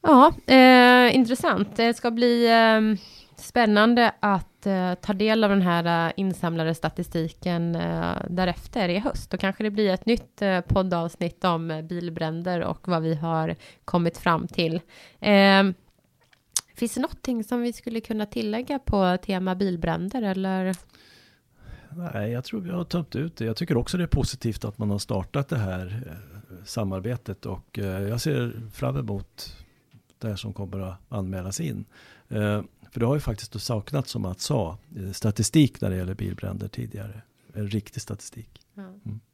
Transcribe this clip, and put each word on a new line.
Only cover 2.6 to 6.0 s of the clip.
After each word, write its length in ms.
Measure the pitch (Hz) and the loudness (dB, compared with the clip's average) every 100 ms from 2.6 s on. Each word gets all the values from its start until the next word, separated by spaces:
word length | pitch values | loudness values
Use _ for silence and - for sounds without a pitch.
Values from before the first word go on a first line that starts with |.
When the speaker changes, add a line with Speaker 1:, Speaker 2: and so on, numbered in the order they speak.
| 226 220 214 202 - - - - | 6 6 2 0 -4 -20 -20 -20
Speaker 1:
spännande 760 | - 247 220 208 220 240 233 - | -4 2 4 6 6 6 4 2
att, 460 | 208 190 - _ 208 | 0 0 -2 _ -2
eh, 280 | 190 185 | 0 0
ta 200 | 180 - | -2 -4
del 300 | 190 214 220 | 0 2 4
av 60 | 208 | 4
den 120 | 196 | 4
här, 460 | 180 170 170 170 | 4 2 2 2